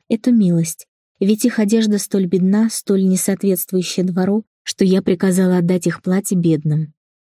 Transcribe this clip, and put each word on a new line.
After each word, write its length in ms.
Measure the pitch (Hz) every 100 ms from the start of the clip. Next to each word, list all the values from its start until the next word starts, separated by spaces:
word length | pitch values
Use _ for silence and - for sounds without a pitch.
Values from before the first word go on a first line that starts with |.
| _
это 240 | 226 254
милость. 540 | 233 185 170 165 - - _ _ _
Ведь 240 | 190 214
их 140 | 240 220
одежда 400 | 202 226 214 202
столь 260 | - 202
бедна, 460 | 180 190 185 208 226
столь 340 | - - 196
несоответствующая 1000 | 190 185 - 190 196 180 - 185 170 -
двору, 420 | 185 175 185 208 - _
что 220 | - -
я 180 | 196 190
приказала 560 | 196 180 190 185 185 180
отдать 280 | 175 180 170
их 140 | -
платье 380 | 185 190 196 180
бедным". 560 | 170 151 151 151 151 _ _ _ _